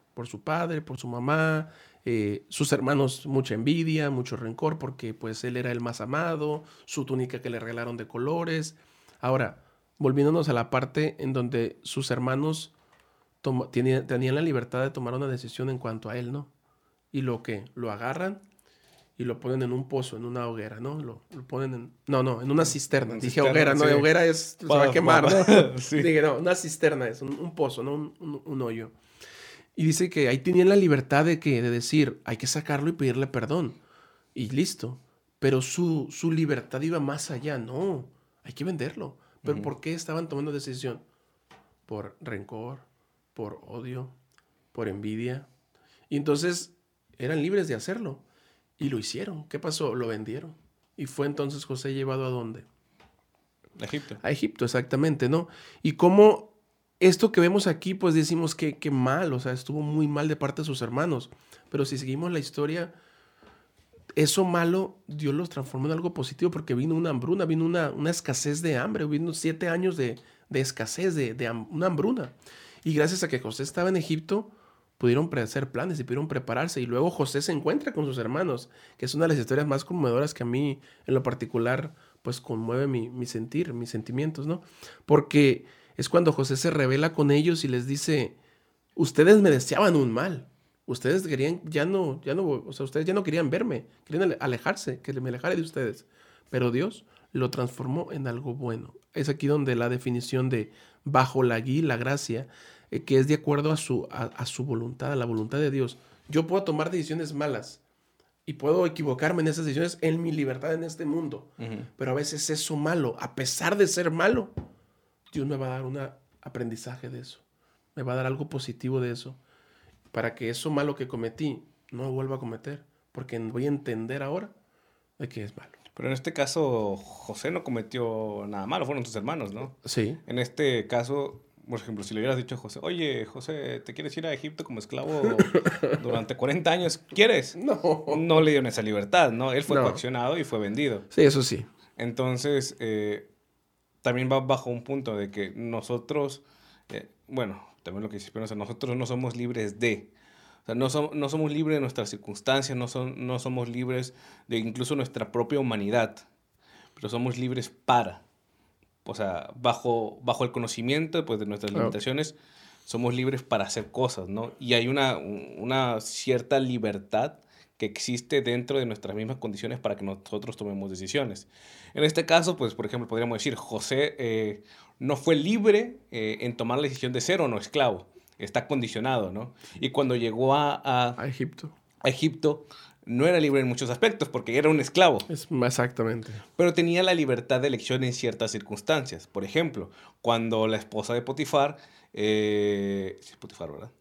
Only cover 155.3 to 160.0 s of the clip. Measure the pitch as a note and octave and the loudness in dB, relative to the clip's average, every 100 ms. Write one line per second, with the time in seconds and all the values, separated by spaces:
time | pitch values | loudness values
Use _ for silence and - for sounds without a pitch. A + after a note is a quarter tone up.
155.3 | A#2+ A#2 D3 C3 G#2+ G2+ A#2 A2 - - | 0 0 0 0 0 2 2 2 -2 -20
156.3 | _ _ _ _ - - - G#2 A#2 B2+ | _ _ _ _ -20 -20 -12 -6 -2 -2
157.3 | A#2+ B2+ B2 - - - A#2+ G#2+ - _ | -2 -4 -4 -6 -6 2 4 2 -6 _
158.3 | _ _ _ _ _ _ _ - G#2+ G2 | _ _ _ _ _ _ _ -12 -6 -4
159.3 | F2 - B2 A#2+ A#2 B2 A#2 | -4 -8 -2 0 0 0 0